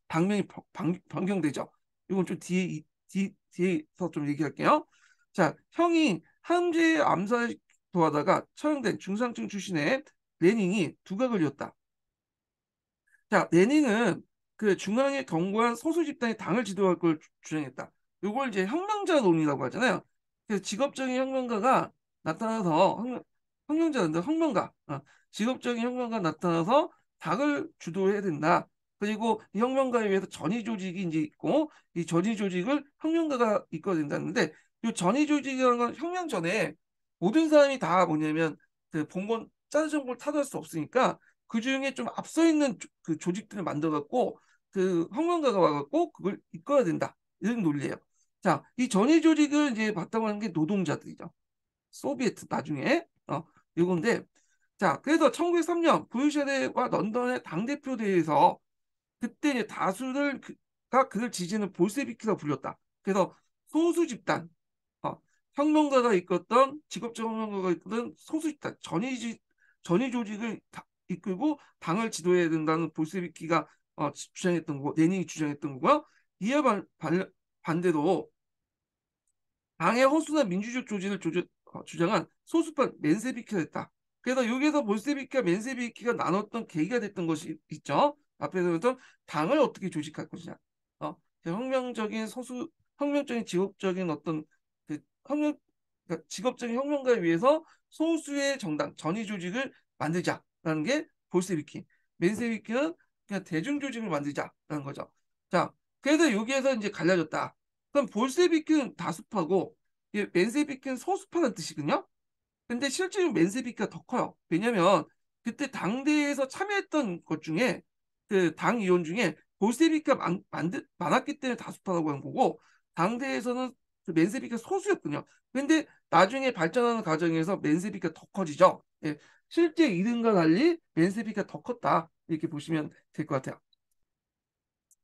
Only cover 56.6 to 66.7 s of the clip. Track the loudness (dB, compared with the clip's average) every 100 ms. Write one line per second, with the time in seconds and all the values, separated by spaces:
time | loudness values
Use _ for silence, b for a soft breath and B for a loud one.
56.6 | -2 -2 0 0 -2 -2 -2 -4 -6 -4
57.6 | -4 -4 -6 -4 0 2 4 4 4 2
58.6 | _ _ _ _ _ _ -10 -2 0 0
59.6 | -2 -2 -2 -2 -4 -2 -2 -4 -10 -20
60.6 | _ _ _ 2 2 0 -6 -4 -4 -4
61.6 | -4 0 0 0 -6 -4 -2 -2 -2 -4
62.6 | -6 -12 _ _ -2 0 0 B _ _
63.6 | _ 0 2 2 0 -2 -4 -4 -4 _
64.6 | _ _ _ _ -10 -10 _ _ _ -2
65.6 | 2 4 4 4 4 4 2 -2 2 4
66.6 | 4